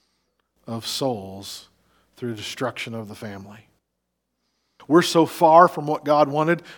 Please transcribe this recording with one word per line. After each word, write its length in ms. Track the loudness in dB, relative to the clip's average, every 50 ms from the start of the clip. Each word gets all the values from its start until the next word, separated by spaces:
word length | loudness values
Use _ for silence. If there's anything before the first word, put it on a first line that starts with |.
| _ _ _ _ _ _ _ _ _ _ _ _ _
of 220 | -12 -12 -10 -10
souls 800 | -10 -8 -4 -4 -4 -4 -6 -10 -14 -16 -16 -16 -16 -16 -18 -20 _ _ _ _ _ _ _ _ _ _
through 200 | -12 -10 -10 -10
destruction 580 | -10 -12 -14 -10 -8 -8 -8 -8 -8 -12 -12 -12
of 160 | -12 -14 -14
the 60 | -16
family. 520 | -16 -16 -16 -16 -16 -18 -20 -20 -20 -20 _ _ _ _ _ _ _ _ _ _ _ _ _ _ _ _ _ _ _ _ _ _ _ -2
We're 140 | 2 4 4
so 240 | 4 4 2 2 2
far 420 | 2 0 2 4 6 8 8 8
from 180 | 6 4 -2 -6
what 200 | -6 -6 -4 0
God 240 | 2 2 2 2 2
wanted, 340 | 0 -2 0 0 -2 -2 -4 -14 -20